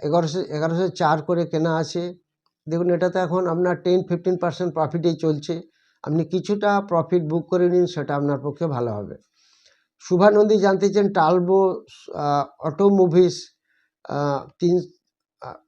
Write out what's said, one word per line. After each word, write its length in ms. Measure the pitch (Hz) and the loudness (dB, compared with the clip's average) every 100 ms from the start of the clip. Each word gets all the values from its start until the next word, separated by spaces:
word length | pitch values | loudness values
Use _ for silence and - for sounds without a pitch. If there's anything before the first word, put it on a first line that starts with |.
এগারোশো, 380 | 151 170 160 175 | -2 0 0 -4
এগারোশো 480 | - 151 160 165 185 | -6 -4 -2 -2 -2
চার 340 | - 160 156 | 0 0 0
করে 240 | 156 170 165 | 0 -2 -2
কেনা 300 | 160 165 160 | -2 0 -2
আছে। 380 | 156 175 175 180 _ _ _ _ - | -4 -6 -8 -10 _ _ _ _ -6
দেখুন, 220 | 165 175 | -2 0
এটা 200 | 170 180 | 0 0
তো 80 | 185 | -2
এখন 280 | 175 180 180 | -2 -2 -2
আপনার 360 | 165 180 175 | 0 0 0
টেন, 200 | 180 185 175 | 0 0 -2
ফিফটিন 280 | 175 185 180 | -4 -2 -2
পার্সেন্ট 380 | 175 - 180 | -2 -4 -6
প্রফিটেই 420 | 156 151 170 170 160 | -2 -2 0 -2 0
চলছে। 460 | 160 147 151 165 - _ _ _ | -2 -2 -4 -8 -10 _ _ _
আপনি 220 | - 156 | -4 -2
কিছুটা 560 | 151 180 185 208 208 202 | -2 -4 -2 -2 0 0
প্রফিট 420 | 202 170 160 180 | 0 -2 0 0
বুক 240 | 156 165 - | 0 -4 -2
করে 220 | 180 180 | 0 2
নিন, 160 | 180 175 | 2 0
সেটা 300 | 165 135 143 | -2 -4 -2
আপনার 220 | 143 139 | -2 -4
পক্ষে 260 | 143 143 165 | -6 -6 -4
ভালো 260 | 131 120 | -2 -4
হবে। 240 | 104 92 - _ _ _ _ _ _ _ _ | -6 -10 -14 _ _ _ _ _ _ _ _
শুভানন্দী 560 | - 180 208 208 214 214 | -2 4 6 6 6 4
জানতে 360 | 196 190 196 | 4 2 2
চান, 180 | 202 202 | 2 2
টালবো, 720 | 196 160 185 175 190 190 175 - - - | 2 2 2 4 2 2 0 -10 -20 -14
আহ, 520 | - 147 143 135 - 156 | -6 -2 -2 -2 -6 -6
অটো 220 | 147 202 | 2 4
মুভিস, 640 | 196 180 170 175 - - _ _ _ _ _ - | 4 4 4 4 2 -14 _ _ _ _ _ -8
আহ, 400 | 143 143 139 143 - | -4 -2 -4 -8 -2
তিন, 220 | 175 180 180 _ _ _ _ _ | 0 2 -2 _ _ _ _ _
আহ, 140 | - - | -18 -18